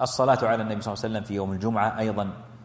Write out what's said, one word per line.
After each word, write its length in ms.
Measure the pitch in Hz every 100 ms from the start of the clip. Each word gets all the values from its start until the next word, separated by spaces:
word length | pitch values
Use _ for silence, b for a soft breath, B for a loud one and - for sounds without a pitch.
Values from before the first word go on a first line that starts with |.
الصلاة 380 | 127 - 131 123
على 200 | 113 113
النبي 180 | 110 104
صلى 140 | 110
الله 100 | 101
عليه 100 | 110
وسلم 100 | 110
في 100 | 98
يوم 180 | 98 95
الجمعة 460 | 95 107 113 107 110
أيضا، 320 | 110 101 98 - - -